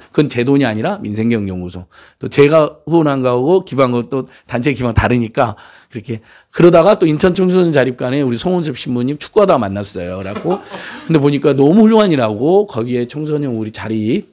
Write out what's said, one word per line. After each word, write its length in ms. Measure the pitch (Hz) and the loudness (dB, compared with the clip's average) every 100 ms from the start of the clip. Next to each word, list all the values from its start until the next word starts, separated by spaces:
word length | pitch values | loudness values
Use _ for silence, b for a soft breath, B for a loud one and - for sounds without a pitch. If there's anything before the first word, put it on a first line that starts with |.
| B | B
그건 160 | - 147 | -2 0
제 160 | 120 | -2
돈이 220 | 120 139 127 | 0 2 0
아니라 320 | 107 151 208 | -2 -4 -6
민생경제연구소. 880 | 107 107 117 117 98 92 90 90 87 b b b | -6 -4 -2 -2 -4 -8 -10 -12 -16 b b b
또 80 | 127 | -4
제가 520 | 143 143 160 147 - - | 4 4 4 2 -4 -2
후원한 360 | 165 151 135 | 0 2 0
거하고 420 | 127 123 139 185 | 0 0 2 0
기부한 280 | 185 143 127 | 0 0 0
것도 360 | 120 117 135 123 b - | 0 -4 -6 -8 b -8
단체 280 | 120 143 | -4 -2
기부랑 200 | 127 123 | -2 -2
다르니까 640 | 104 107 123 113 139 117 107 B B B | 0 0 0 -2 -2 -2 -4 B B B
그렇게. 300 | 117 117 113 b b b | -14 -10 -10 b b b
그러다가 480 | - 175 175 180 214 | 4 6 6 4 2
또 60 | 165 | 0
인천 280 | 151 185 | 2 0
청소년 380 | 185 185 185 170 | 2 0 2 2
자립관에 500 | 143 127 123 123 143 | 2 0 -2 -4 -2
우리 160 | 135 117 | -2 -2
송원섭 400 | - 180 156 123 | -2 -4 -4 -8
신부님 420 | 123 120 123 147 | -6 -4 -4 -6
축구하다가 380 | - 214 190 143 | -2 0 2 2
만났어요. 580 | 101 98 101 92 87 92 | -2 -6 -8 -8 -8 -8
그래갖고 420 | 95 107 165 196 B B B B - | -10 -8 -6 -6 B B B B 0
근데 120 | 156 | 2
보니까 360 | 143 143 147 | 2 2 2
너무 300 | 135 139 202 | 4 4 6
훌륭한 280 | 214 220 208 | 6 6 4
일하고 560 | 143 113 104 143 196 202 | 2 0 -2 2 2 0
거기에 400 | 113 123 123 120 | -4 -4 -4 -4
청소년 460 | 147 156 147 139 113 | -6 -6 -4 -4 -4
우리 160 | 107 | -6
자립, 600 | - 104 110 107 190 - | -8 -6 -4 -2 -2 -4